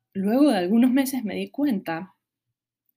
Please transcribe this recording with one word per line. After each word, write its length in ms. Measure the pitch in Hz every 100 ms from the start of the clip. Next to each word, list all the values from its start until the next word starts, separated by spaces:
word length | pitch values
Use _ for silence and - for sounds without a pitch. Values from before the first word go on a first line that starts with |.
| _
luego 360 | 196 196 254 294
de 80 | 202
algunos 320 | 175 226 262
meses 320 | 269 262 254
me 120 | 202
di 160 | 185 196
cuenta, 640 | - 294 196 180 165 185 _ _ _ _ _ _ _ _